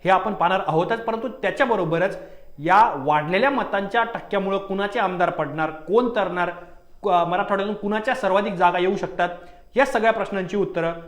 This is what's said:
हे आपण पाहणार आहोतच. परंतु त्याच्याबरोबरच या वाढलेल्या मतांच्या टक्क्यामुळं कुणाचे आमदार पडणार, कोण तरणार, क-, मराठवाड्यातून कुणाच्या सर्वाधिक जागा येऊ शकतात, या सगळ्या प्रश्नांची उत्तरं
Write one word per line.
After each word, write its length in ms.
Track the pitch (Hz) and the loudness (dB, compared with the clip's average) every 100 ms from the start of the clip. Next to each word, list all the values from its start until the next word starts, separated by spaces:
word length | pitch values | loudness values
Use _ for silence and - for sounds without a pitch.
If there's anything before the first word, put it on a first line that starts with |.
| 175 | 4
हे 40 | |
आपण 240 | 185 208 | 2 2
पाहणार 280 | 202 170 185 - | 0 0 2 0
आहोतच. 340 | 160 180 226 | 0 0 -2
परंतु 260 | 226 220 240 | -2 -4 -6
त्याच्याबरोबरच 920 | - 196 - 262 220 170 165 190 - - - - - | -4 -6 0 0 2 0 0 0 -2 -14 -20 -20 -8
या 340 | 151 190 233 147 | 4 6 6 2
वाढलेल्या 520 | 135 151 151 185 262 | 2 2 2 2 2
मतांच्या 540 | 262 202 202 196 233 | 2 -2 -2 0 0
टक्क्यामुळं 540 | 226 185 - 202 190 190 | 0 -4 -4 -2 0 -2
कुणाचे 420 | 196 196 202 240 | -2 -4 -2 0
आमदार 300 | 196 180 175 | -2 2 0
पडणार, 400 | 165 147 147 160 | 0 -4 -2 -4
कोण 400 | 160 - 208 247 | -4 0 2 2
तरणार, 400 | 214 185 175 170 170 - - - - | 0 -2 0 -4 -4 -16 -20 -20 -6
क-, 260 | 202 175 170 | 2 2 2
मराठवाड्यातून 460 | 180 202 202 196 208 | 0 0 0 0 -4
कुणाच्या 400 | 202 214 214 247 | -2 -2 -2 -2
सर्वाधिक 380 | 196 190 208 | 2 2 0
जागा 260 | 180 180 185 | 2 2 4
येऊ 160 | 180 190 | 0 0
शकतात, 340 | - - 175 175 - - - 220 | -4 -2 -4 -4 -16 -20 -6 0
या 100 | 208 | 2
सगळ्या 280 | 233 226 | 2 2
प्रश्नांची 440 | 220 196 196 180 202 | 0 -2 -4 -4 -2
उत्तरं 340 | 185 175 165 170 | -2 -2 -2 -4